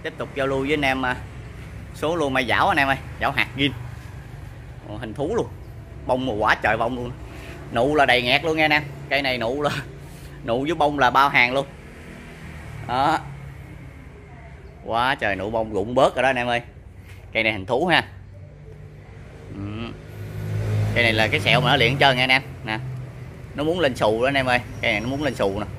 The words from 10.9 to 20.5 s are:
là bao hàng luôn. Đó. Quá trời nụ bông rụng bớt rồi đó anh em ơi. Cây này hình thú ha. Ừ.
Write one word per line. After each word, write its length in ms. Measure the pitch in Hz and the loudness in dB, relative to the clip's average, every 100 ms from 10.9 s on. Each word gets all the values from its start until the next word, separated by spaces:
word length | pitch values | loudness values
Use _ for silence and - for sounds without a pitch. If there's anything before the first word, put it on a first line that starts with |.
| 147 | 6
là 100 | 127 | 6
bao 200 | 131 139 | 6 6
hàng 240 | 135 123 | 6 4
luôn. 120 | 131 147 - - - - - - - - - - - - | 2 -2 -8 -18 -18 -16 -16 -16 -16 -16 -14 -12 -12 -4
Đó. 320 | 123 143 160 - - - - - - - - - - - - - - - - - | 2 2 2 -2 -14 -14 -14 -16 -16 -16 -16 -18 -18 -18 -18 -18 -18 -18 -16 -4
Quá 300 | 113 127 139 | 2 2 2
trời 200 | 110 95 | 0 0
nụ 140 | 98 | -2
bông 240 | 113 110 | -2 0
rụng 220 | 104 101 123 | -2 0 4
bớt 200 | 156 135 | 4 6
rồi 80 | |
đó 60 | 127 | 2
anh 60 | 127 | 2
em 120 | 120 | 0
ơi. 140 | 120 - - - - - - - | 0 -2 -18 -20 -20 -18 -18 -4
Cây 100 | 113 | 0
này 100 | 110 | 2
hình 120 | 107 95 | 0 0
thú 200 | 120 175 | 0 4
ha. 180 | 151 113 - - - - - - - - - - - - - - 101 | 4 2 -8 -18 -18 -18 -18 -18 -18 -18 -18 -18 -18 -18 -18 -14 -10
Ừ. 360 | 101 107 117 104 - - - - - | -8 -8 -8 -12 -14 -12 -10 -8 -4